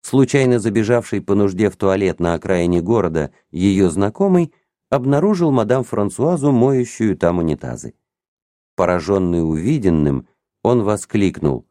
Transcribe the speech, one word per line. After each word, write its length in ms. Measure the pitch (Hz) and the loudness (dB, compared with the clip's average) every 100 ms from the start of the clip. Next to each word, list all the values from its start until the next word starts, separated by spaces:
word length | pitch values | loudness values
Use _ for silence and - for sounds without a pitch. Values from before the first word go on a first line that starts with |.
Случайно 580 | - 131 127 143 127 120 | 0 0 2 2 2 2
забежавший 600 | 107 104 107 120 113 101 | 0 0 0 0 -2 -8
по 140 | 92 | 0
нужде 340 | 101 101 92 104 | 0 0 0 -2
в 80 | - | 0
туалет 440 | 98 95 95 82 | 0 0 0 0
на 140 | 85 | -2
окраине 460 | 85 - 90 87 87 | -2 -2 0 2 0
города 520 | 87 117 90 80 73 _ _ | 0 0 0 -2 -6 _ _
её 400 | 80 98 98 92 | -2 0 2 2
знакомый 640 | 80 101 - 196 180 165 _ _ _ _ | 2 -2 0 2 2 0 _ _ _ _
обнаружил 640 | 135 127 143 196 196 165 | -2 0 0 0 0 2
мадам 320 | 131 110 127 | 2 2 0
Франсуазу, 720 | 117 113 101 - 143 175 143 | -2 -2 -4 -2 -2 0 0
моющую 640 | 127 127 135 120 - 110 92 | 2 2 0 -4 -2 -2 0
там 220 | 85 87 | 0 0
унитазы. 560 | 82 71 64 60 58 _ _ _ _ _ _ _ _ - | -2 -4 -8 -12 -14 _ _ _ _ _ _ _ _ -2
Поражённый 680 | 90 90 82 98 90 85 | 0 0 0 0 2 0
увиденным, 840 | 80 80 95 151 95 82 73 67 - _ _ _ | 0 -2 -2 0 2 2 2 -2 -8 _ _ _
он 220 | 110 123 | 0 0
воскликнул: 840 | 101 104 - 107 95 - 76 62 _ | 0 -4 -2 0 0 0 -2 -2 _